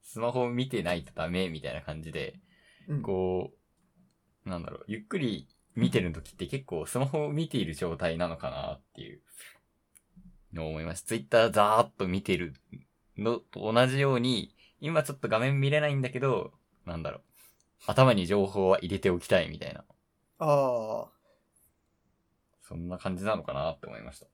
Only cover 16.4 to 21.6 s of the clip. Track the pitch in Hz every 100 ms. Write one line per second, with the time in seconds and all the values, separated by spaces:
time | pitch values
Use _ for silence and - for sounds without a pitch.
16.4 | - _ _ _ - 85 76 - _ _
17.4 | - _ _ _ - 107 131 107 87 101
18.4 | 98 101 95 95 90 98 98 87 - 95
19.4 | 80 80 73 73 - _ _ _ _ _
20.4 | 160 143 135 123 110 117 - _ _ _
21.4 | _ _